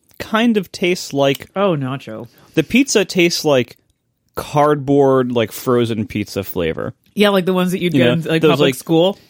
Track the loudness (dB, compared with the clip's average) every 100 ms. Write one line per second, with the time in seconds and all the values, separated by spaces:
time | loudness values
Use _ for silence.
0 | _ _ -4 0 2 0 -4 -4 -2 -2
1 | -4 0 0 0 -6 -2 -2 -2 -4 -8
2 | -12 -16 -16 _ _ -2 2 0 2 2
3 | 0 2 0 2 2 2 0 -10 _ _
4 | _ _ _ -14 -4 0 2 2 2 4
5 | 4 4 2 -2 -2 -4 0 0 0 -2
6 | -4 -6 -6 -6 -6 -4 -4 -4 -8 -12
7 | _ 0 2 2 0 -2 -2 -2 -2 0
8 | 2 0 -2 2 2 2 0 -2 -2 2
9 | 2 -2